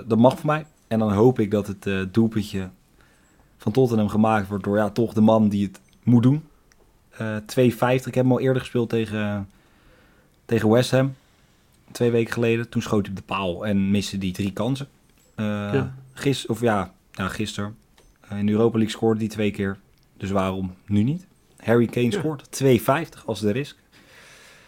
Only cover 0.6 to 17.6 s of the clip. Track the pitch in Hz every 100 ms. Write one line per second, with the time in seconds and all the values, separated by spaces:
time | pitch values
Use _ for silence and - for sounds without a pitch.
0.6 | - _ - 110 107 101 123 127 104 104
1.6 | 101 95 101 98 95 113 113 113 98 98
2.6 | 92 - _ _ _ _ _ _ _ _
3.6 | - 131 127 113 104 107 110 110 95 101
4.6 | 101 104 104 - 113 110 107 110 107 101
5.6 | 98 - _ _ 117 120 123 151 - _
6.6 | _ _ _ _ _ - 110 107 107 -
7.6 | 123 113 123 131 131 127 127 123 131 127
8.6 | - 123 113 117 107 107 104 104 98 _
9.6 | _ _ _ _ _ _ _ _ - 117
10.6 | 107 117 123 127 135 135 _ _ _ _
11.6 | _ _ _ - 120 117 113 117 117 113
12.6 | 117 120 - 107 95 95 - 95 95 87
13.6 | 107 98 98 101 98 101 95 90 98 95
14.6 | 113 135 139 _ _ _ _ - 107 104
15.6 | 101 135 131 - - - 139 131 - 110
16.6 | 117 104 90 _ _ - 92 - 107 -